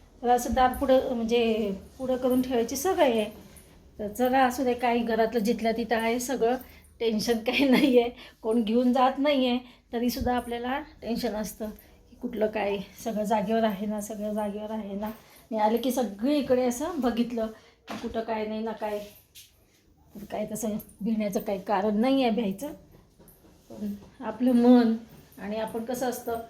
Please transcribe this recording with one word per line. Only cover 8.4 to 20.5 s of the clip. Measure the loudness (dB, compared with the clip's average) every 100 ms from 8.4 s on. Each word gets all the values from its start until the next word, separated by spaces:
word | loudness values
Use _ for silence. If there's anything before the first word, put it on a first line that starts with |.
कोण | -2 0
घेऊन | 2 2 4
जात | 4 2 2
नाही | 2 2 2
आहे, | 0 -4 -16 _
तरीसुद्धा | -4 -2 -2 -2 -2
आपल्याला | -4 -6 -4 -6
टेन्शन | -8 -12 -6 -4 -2
असतं | -4 -6 -8 -10 -12 -20 -20 _
की | -12
कुठलं | -10 -2 -2
काय, | 0 -2 -4 -6 -10
सगळं | -6 -4
जागेवर | 0 0 2 0
आहे | 0 -2 -4
ना, | -6
सगळं | -8 -8 -6
जागेवर | -4 -4 -6 -8
आहे | -8 -8
ना. | -8 -8 -10 -18 -20 -8
मी | 0
आले | 2 2
की | 0
सगळीकडे | 0 -2 -2 0 0 2 2 2
असं | -2 -4 -2
बघितलं | -2 0 -2 -2 -6 -8 -20 _ -14
की | -10
कुठं | -6 -6
काय | -4 -4 -4
नाही | -4
ना | -6
काय, | -6 -6 -6 -8 -16 _ -20 -20 _ _ _ _ _ _
तर | -18 -10
काय | -8 -6